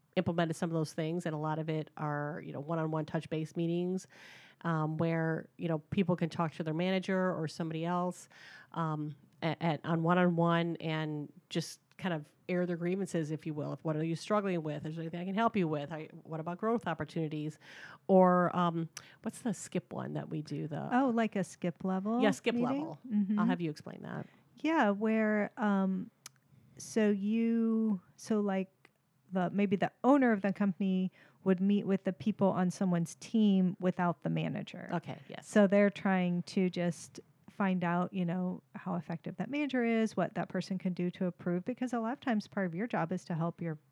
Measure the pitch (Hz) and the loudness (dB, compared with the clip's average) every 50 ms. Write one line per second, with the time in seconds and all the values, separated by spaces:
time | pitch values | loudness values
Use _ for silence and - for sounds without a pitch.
0 | _ _ - 185 175 185 170 175 170 160 160 - 180 165 165 160 156 - - - | _ _ -4 -2 -2 0 2 0 0 0 0 -2 -4 -2 0 -2 -2 -2 -2 -4
1 | 156 156 170 180 - 170 156 151 151 156 156 160 156 160 156 156 147 - _ - | -4 -2 -2 -2 -4 -4 -4 -4 -2 -2 -2 -2 -2 -2 -4 -4 -4 -6 _ -6
2 | 156 147 147 147 147 147 156 - - 143 120 131 143 151 165 165 160 160 156 156 | -4 -2 -2 -2 -2 -4 -6 -8 -10 -10 -10 -8 -6 -4 -2 -2 0 0 0 -2
3 | 147 - - 160 - - 160 160 160 - - 170 170 165 170 175 180 180 185 185 | -2 -2 -4 -4 -4 -4 -4 -4 -4 -4 -4 -2 -2 0 0 0 0 -2 -2 -4
4 | - - - - - - - - - - - - - 170 165 156 156 156 160 156 | -6 -10 -20 -20 -20 -20 -20 -20 -20 -20 -14 -6 -4 -2 0 0 0 0 0 0
5 | 165 165 165 165 160 160 160 - - - _ - 180 165 160 151 - - - 208 | 0 0 2 2 0 0 -2 -2 -6 -10 _ -6 -4 -2 -2 -2 -4 -2 0 0
6 | 185 170 180 170 170 160 - - 170 156 - - 165 160 151 165 180 185 190 190 | 2 2 2 0 0 -2 -2 -2 -2 -2 -4 -4 -4 -2 -2 0 0 0 0 0
7 | 180 - 190 185 185 185 170 - 160 151 - - 165 160 160 160 165 170 180 175 | 0 0 0 0 2 0 0 -2 -4 -4 -4 -6 -6 -4 -4 -4 -2 -2 0 0
8 | 180 180 180 - - - - - - - - - - - - 170 165 156 156 151 | -2 -2 -4 -8 -12 -20 -20 -20 -20 -20 -20 -20 -18 -8 -4 -2 -2 -2 -2 -2
9 | 151 151 147 - - - _ _ - 165 147 - 170 170 147 - - 160 170 165 | -4 -6 -8 -12 -16 -20 _ _ -2 -2 -2 0 0 0 0 0 -2 -2 0 2
10 | 160 170 180 180 180 180 170 165 170 170 170 170 170 170 160 - - 160 156 156 | 2 4 4 4 4 4 4 4 2 4 4 2 2 0 -4 -4 -4 -4 -2 -2
11 | 156 151 151 147 147 - - - - - - 175 160 - - - _ _ _ - | -2 -4 -4 -6 -8 -10 -14 -20 -12 -6 -4 -4 -4 -6 -8 -18 _ _ _ -8
12 | - 185 170 156 147 - _ _ _ - 180 180 180 175 175 165 170 175 185 196 | -6 -4 -4 -6 -6 -10 _ _ _ -2 -2 0 0 -2 -2 -2 -2 -2 -2 -2
13 | 190 - - 170 156 147 156 147 - 165 147 147 139 147 147 - - 160 151 151 | -2 -2 -2 -2 -2 -2 -4 -6 -6 -6 -6 -6 -6 -6 -8 -6 -4 -2 -2 0
14 | 160 165 165 160 - - 214 208 196 196 180 170 151 156 147 147 143 156 160 165 | -2 -2 -2 -4 -2 0 0 0 0 0 -2 -2 -4 -4 -6 -6 -6 -8 -8 -8
15 | 160 160 165 170 180 190 190 214 233 226 - 208 175 156 156 147 143 143 170 156 | -8 -8 -8 -8 -6 -4 0 0 0 2 2 2 0 0 0 -2 -4 -6 -8 -10
16 | 160 - - 165 - - 160 156 160 170 175 175 220 220 233 226 - 180 160 - | -10 -12 -16 -18 -14 -10 -10 -8 -6 -6 -6 -4 -2 -2 -2 -2 -2 -4 -4 -4
17 | 151 - - 170 160 151 156 151 151 156 - - - - - - - - - - | -6 -4 -4 -4 -4 -2 -4 -4 -6 -6 -8 -10 -16 -20 -20 -18 -18 -18 -20 -6
18 | _ - 190 185 185 180 180 180 175 - - 175 175 175 165 165 165 156 - - | _ 6 8 8 8 8 8 6 4 4 2 2 2 2 0 -2 -4 -6 -8 -14
19 | - - - - - 226 - - - 240 180 - - - - 180 - - - - | -20 -20 -16 -12 -10 -10 -8 -6 -4 -4 -4 -6 -6 -6 -6 -6 -6 -6 -8 -8
20 | 131 143 151 151 147 - 156 156 151 - 147 151 156 151 151 147 139 - 247 247 | -6 -6 -6 -6 -6 -6 -6 -6 -6 -6 -6 -6 -6 -6 -6 -6 -4 0 0 2
21 | 277 254 226 233 226 214 - 196 180 - - - - 175 - - - 190 190 190 | 2 2 2 2 0 0 0 -2 -4 -4 -6 -6 -4 -4 -4 -4 -4 -2 -2 -2
22 | 190 214 226 240 240 202 254 - - 233 233 240 233 247 269 285 311 - - - | -2 -2 0 2 2 2 2 0 -2 -2 0 0 0 0 -2 -2 -4 -6 -10 -12
23 | - 262 214 208 202 185 214 208 - 240 180 175 170 156 151 - - - - - | -6 -2 0 0 2 2 2 2 2 2 2 0 -2 -4 -4 -6 -10 -14 -14 -12
24 | - - 123 151 - - - _ _ _ _ - - 311 330 311 240 202 202 202 | -12 -10 -10 -10 -10 -12 -16 _ _ _ _ -4 -2 0 2 4 4 4 2 2
25 | 220 220 220 220 220 214 214 208 202 - - - 220 208 202 196 190 190 190 185 | 0 0 2 2 2 2 2 2 0 -2 -4 -2 0 2 2 2 2 2 0 -2
26 | 185 - - _ - - _ _ _ _ _ - - _ - - - - - 226 | -4 -8 -14 _ -20 -20 _ _ _ _ _ -20 -20 _ -18 -16 -10 -4 0 2
27 | 214 208 208 196 196 208 220 226 226 226 226 233 226 226 220 220 220 220 202 175 | 2 4 2 2 0 0 0 2 2 2 2 2 2 2 2 2 2 2 0 -2
28 | - _ _ - - - 226 208 208 202 190 190 190 - _ _ - - _ _ | -4 _ _ -10 -4 -2 0 0 2 2 0 -2 -2 -4 _ _ -20 -20 _ _
29 | _ _ _ _ _ - 185 190 180 175 - 196 208 190 202 180 - - - _ | _ _ _ _ _ -4 -2 0 0 0 2 2 2 4 4 2 2 0 0 _
30 | - 247 285 277 254 240 220 196 - 196 185 - 208 202 180 - 202 190 185 185 | 6 8 8 8 8 6 4 4 2 0 2 2 2 2 2 2 2 2 2 2
31 | 185 180 - - - - _ _ - 190 190 180 190 196 202 208 - 180 196 - | 2 0 -4 -8 -20 -20 _ _ 2 2 4 4 4 4 4 4 2 2 0 0
32 | - 196 185 - - 220 196 - 202 185 - 180 185 180 - - 196 180 175 170 | 0 -2 -4 -2 -2 -2 2 4 4 4 4 4 2 0 0 0 0 2 2 2
33 | 165 - - - - - - 220 214 208 190 190 185 180 - - 180 185 180 - | 0 -2 -6 -12 -6 0 2 4 6 6 6 6 4 4 2 0 0 0 0 2
34 | 180 175 160 - - 165 165 160 160 160 - - - - - - - - 180 165 | 0 0 0 -2 -2 -2 0 0 -2 -2 -4 -6 -8 -10 -12 -14 -8 -4 -4 -4
35 | - 139 - - - - - - - - - 214 202 185 202 202 208 202 - - | -4 -6 -10 -12 -14 -14 -14 -14 -4 2 6 6 6 8 8 6 6 4 2 0
36 | - 196 190 185 180 175 175 175 - - - 202 185 180 - 180 175 175 165 - | 0 2 2 4 2 2 0 0 -2 -2 0 2 2 2 2 0 -2 -2 -2 -4
37 | - - - - - _ _ _ _ - - - 202 190 185 180 175 170 175 175 | -8 -18 -18 -20 -20 _ _ _ _ -10 -4 -2 0 0 0 0 0 0 2 0
38 | 180 - 202 190 175 170 175 185 180 180 185 - - _ - 208 - 180 175 175 | 0 -2 -2 -2 -2 -2 -2 -2 -2 -4 -4 -6 -10 _ -16 -10 -6 -6 -6 -4
39 | - - 165 - - 170 185 - 185 - 277 294 302 269 262 254 233 233 226 226 | -6 -6 -8 -8 -8 -8 -6 -6 -6 -4 -4 -4 -2 -2 0 0 0 2 2 2
40 | 220 214 - - 170 - - 175 175 - - 185 - - 190 180 - 185 175 - | 0 0 0 0 -2 0 0 -4 -4 -2 -2 -4 -4 -4 -4 -4 -2 -2 -2 -2
41 | 175 180 - - 190 180 - - - 180 175 180 180 254 247 - 254 240 254 233 | -2 -2 -2 -2 -2 -4 -4 -4 -4 -2 -2 -2 -2 -4 -4 -4 -4 -2 -2 -2
42 | 220 226 269 - - 269 226 208 - - - 208 190 175 160 175 233 247 - 170 | -2 -4 -4 -4 -2 -2 -2 -2 -2 -4 -4 -2 -2 -2 -2 -4 -4 -2 0 0
43 | 165 165 185 175 - - 175 156 170 170 - - 175 165 156 151 _ _ | 0 0 -2 -4 -4 -4 -2 -2 -2 -2 -4 -4 -6 -6 -6 -8 _ _